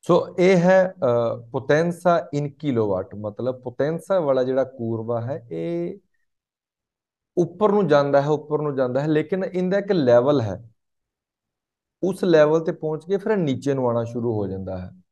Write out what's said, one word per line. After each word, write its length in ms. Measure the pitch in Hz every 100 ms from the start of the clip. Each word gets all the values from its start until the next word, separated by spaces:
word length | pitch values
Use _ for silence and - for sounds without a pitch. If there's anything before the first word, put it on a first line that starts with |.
ਸੋ 340 | - 170 - -
ਇਹ 180 | 180 185
ਹੈ, 360 | 180 190 185 -
ਅ, 320 | 127 120 117 117 -
ਪੋਟੈਂਸਾ 760 | 135 - 147 170 170 180 170 160 147
in 60 | 143
kilowatt, 720 | 143 151 117 107 92 92 101
ਮਤਲਬ 440 | 107 104 120 127
ਪੋਟੈਂਸਾ 580 | 127 123 139 165 - 190
ਵਾਲਾ 240 | 147 131
ਜਿਹੜਾ 200 | 127 131
ਕੂਰਵਾ 580 | 127 - 113 113 113 117
ਹੈ, 260 | 113 147 117
ਇਹ 480 | 160 170 170 175 202 _ _ _ _ _ _ _ _ _ _ _ _ _ -
ਉੱਪਰ 340 | 170 - 214
ਨੂੰ 160 | 208 180
ਜਾਂਦਾ 340 | 147 143 143
ਹੈ, 60 | 143
ਉੱਪਰ 340 | 147 151 151
ਨੂੰ 140 | 151 135
ਜਾਂਦਾ 260 | 127 127
ਹੈ, 60 | 151
ਲੇਕਿਨ 360 | 151 151 190
ਇਹਦਾ 340 | 190 180 180 202
ਇੱਕ 140 | 196
ਲੈਵਲ 500 | 185 127 120 127 147
ਹੈ, 280 | 110 92 - _ _ _ _ _ _ _ _ _ _ _ _ _
ਉਸ 200 | 175 202
ਲੈਵਲ 360 | 196 165 151 160
ਤੇ 120 | 160
ਪਹੁੰਚ 340 | 156 156 156 170
ਕੇ 120 | 196
ਫਿਰ 200 | 208 214
ਨੀਚੇ 360 | 156 123 139
ਨੂੰ 120 | 135 123
ਆਉਣਾ 180 | 117
ਸ਼ੁਰੂ 300 | 117 120 117
ਹੋ 140 | 110 95
ਜਾਂਦਾ 300 | 95 92 92
ਹੈ। 140 | 90 - _